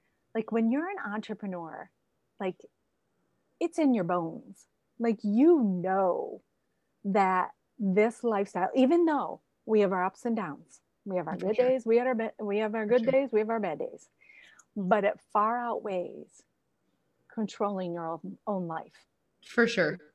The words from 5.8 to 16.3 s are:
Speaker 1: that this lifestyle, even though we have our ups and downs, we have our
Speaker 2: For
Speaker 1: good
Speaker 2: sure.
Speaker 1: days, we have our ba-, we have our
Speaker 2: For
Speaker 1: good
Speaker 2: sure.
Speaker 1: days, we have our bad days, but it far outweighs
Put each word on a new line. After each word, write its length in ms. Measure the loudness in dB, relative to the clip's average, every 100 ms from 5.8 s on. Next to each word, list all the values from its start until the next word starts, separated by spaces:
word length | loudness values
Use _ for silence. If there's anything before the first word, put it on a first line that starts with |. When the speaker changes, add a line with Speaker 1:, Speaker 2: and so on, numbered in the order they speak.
| 0 2 2 0 -4 -12 _ _ _ _ _ _
Speaker 1:
that 460 | -2 2 2 2 -2 -6 _ -6
this 460 | 0 2 2 0
lifestyle, 460 | -2 -2 -2 -2 0
even 300 | 4 4 6
though 360 | 4 2 -4 -8 _ _ 0
we 140 | 2
have 120 | 4
our 120 | 2
ups 200 | -2 -4
and 100 | -4
downs, 460 | -4 -4 -8 -16 -20 _ _
we 120 | -6 -4
have 120 | -4
our 100 | -4
Speaker 2:
For 80 | -2
Speaker 1:
good 80 | 2
Speaker 2:
sure. 120 | 2
Speaker 1:
days, 180 | 2 2
we 100 | 2
have 80 | 2
our 80 |
ba-, 180 | 0 -4 -6
we 180 | -4 -2
have 160 | -2
our 100 | -2
Speaker 2:
For 40 | 2
Speaker 1:
good 140 | 2
Speaker 2:
sure. 80 | 4
Speaker 1:
days, 160 | 2 2
we 80 | 0
have 100 | 0
our 100 | -2
bad 180 | -2 -4
days, 300 | -8 -10 -20 _ _ -20 -20 -20 _ -6
but 280 | 2 2
it 100 | 2 -2 _
far 260 | 0 2 0
outweighs 840 | -4 -6 -4 -6 -6 -10 -18